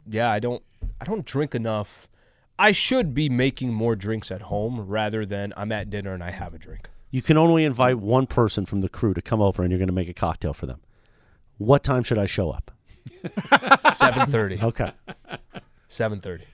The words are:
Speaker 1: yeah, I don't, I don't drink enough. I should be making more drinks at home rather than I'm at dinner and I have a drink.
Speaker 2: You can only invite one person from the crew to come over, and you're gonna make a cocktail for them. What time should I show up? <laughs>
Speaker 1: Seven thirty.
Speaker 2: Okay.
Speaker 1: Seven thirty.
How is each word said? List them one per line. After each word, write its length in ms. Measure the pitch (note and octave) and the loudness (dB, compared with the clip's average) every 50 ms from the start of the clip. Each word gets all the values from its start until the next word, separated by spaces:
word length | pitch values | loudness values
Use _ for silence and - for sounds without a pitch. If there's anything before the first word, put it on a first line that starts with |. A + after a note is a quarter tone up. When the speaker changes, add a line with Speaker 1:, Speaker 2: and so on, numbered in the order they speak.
| - | -10
Speaker 1:
yeah, 220 | A2 G#2+ A2 A#2+ A#2 | -6 -2 0 0 2
I 80 | G#2+ G#2+ | 0 0
don't, 220 | A2+ A#2+ B2 - - _ _ - - - - - | -2 -2 -4 -6 -10 _ _ -10 -10 -8 -8 -8
I 40 | - | -8
don't 200 | E3+ A3 G#3 B2+ | -6 -6 -6 -6
drink 300 | - - C#3 D3+ C#3 - | -4 -4 -2 -2 -2 -2
enough. 520 | A#2+ A2 A2+ G#2+ G#2+ G2+ - - - - _ _ _ _ _ _ _ _ _ _ - | -4 -2 -2 -2 -2 -4 -6 -12 -20 -20 _ _ _ _ _ _ _ _ _ _ 4
I 120 | G3 G#3+ | 4 4
should 440 | G3 - - - C4 C4 G#3 D3 A#2+ | 4 4 2 2 2 2 2 0 0
be 120 | C#3 D#3 | 0 2
making 460 | C#3+ B2 A#2+ C3 C3+ C3+ - C3 B2 A2+ | 2 2 2 2 2 0 -2 -4 -2 -2
more 220 | G#2+ A2+ A#2 A2+ | 0 0 0 0
drinks 340 | G2 F#2+ G#2+ A2+ A2 - - | -2 -2 -4 -4 -4 -4 -8
at 100 | F#2+ F2+ G#2+ | -10 -10 -8
home 380 | - G#2 G#2 G#2+ A#2+ B2+ A2+ | -6 -4 -2 -2 -4 -4 -6
rather 440 | G2+ F#2 G#2 G#2+ G#2+ G#2 A2 A2 G#2+ | -6 -4 -2 -2 -2 0 -2 -2 -4
than 260 | F#2+ G#2 G2+ G2+ G2+ - | -4 -4 -6 -6 -6 -6
I'm 140 | - G#2 A2 | -6 -6 -4
at 180 | A2 G#2 F#2 G2+ | -4 -6 -6 -6
dinner 240 | G#2 G2+ F#2+ G2 F#2+ | -8 -8 -6 -6 -8
and 100 | F2+ F2 | -8 -8
I 60 | F2 | -8
have 240 | F2+ - F#2+ F2+ - | -8 -8 -10 -10 -12
a 60 | D#2+ | -14
drink. 300 | - - - - - - - - - - | -16 -14 -14 -14 -14 -16 -18 -20 -12 -6
Speaker 2:
You 140 | B2+ C3 - | -6 -2 2
can 140 | - D#3 | 4 6
only 260 | D#3 E3 E3+ E3 D#3+ D#3 | 6 6 6 6 4 2
invite 340 | D3 A#2+ A#2 B2+ B2+ B2+ | 2 2 4 4 4 2
one 300 | A2+ G2 G#2 B2 C3 C3 | 2 2 2 4 2 2
person 400 | - - B2+ A#2 G2+ - G#2 F#2 | 2 2 2 2 2 2 -2 -4
from 140 | - G#2 G2 | -2 -2 -2
the 80 | F#2+ F2+ | -2 -2
crew 260 | - - A#2+ G#2 F2+ | -2 0 0 0 0
to 60 | F2 - | 0 -2
come 180 | - A#2 G#2+ | -2 0 2
over, 220 | G#2 G2 - - F2+ | 2 2 2 2 0
and 80 | F2+ | 0
you're 80 | F#2 F#2 | 2 2
gonna 120 | F#2+ F#2 | 0 0
make 180 | F2+ F#2 F2 E2+ | 0 0 -2 -4
a 40 | F2 | -4
cocktail 400 | - F#2+ E2 D#2+ - - D#2 C#2+ | -2 -2 -2 -2 -2 -4 -6 -6
for 140 | - - | -6 -8
them. 120 | C2 B1+ - _ _ _ _ _ _ _ _ _ _ _ _ _ _ _ | -10 -10 -12 _ _ _ _ _ _ _ _ _ _ _ _ _ _ _
What 240 | - G#2 A2+ C#3 C#3 - | -2 2 4 4 4 4
time 200 | D3 C3 B2+ A#2 | 2 0 0 0
should 160 | - A#2+ G#2+ | 0 0 0
I 80 | G2+ | 0
show 240 | F#2+ - - F#2 D#2 | 0 0 -2 -2 -2
up? 180 | - - - - - _ _ - - _ - - - - - | -4 -6 -10 -12 -14 _ _ -20 -20 _ -20 -20 -18 -14 -14
<laughs> 680 | - - G3+ - - - - C4 - C#4 - - G4+ - | -10 -8 -6 0 4 4 4 6 4 4 4 4 2 4
Speaker 1:
Seven 340 | - C#4 B3+ - C4 C4+ | 4 4 4 4 2 2
thirty. 320 | - C#3 A2+ G#2+ F#2+ F#2 G2 | 2 2 0 0 0 -2 -2
Speaker 2:
Okay. 300 | A2 A#2 - - A2+ D#2+ - - _ - - _ - - - - - _ - E3 - _ _ _ _ | -2 -2 0 -2 -4 -4 -6 -12 _ -18 -18 _ -16 -14 -14 -14 -14 _ -18 -18 -18 _ _ _ _
Speaker 1:
Seven 340 | - - - A2+ A2 G#2+ G2 | -12 -6 -2 -2 -2 -2 -6
thirty. 220 | - F#2+ F2 E2+ - - | -8 -10 -12 -12 -14 -18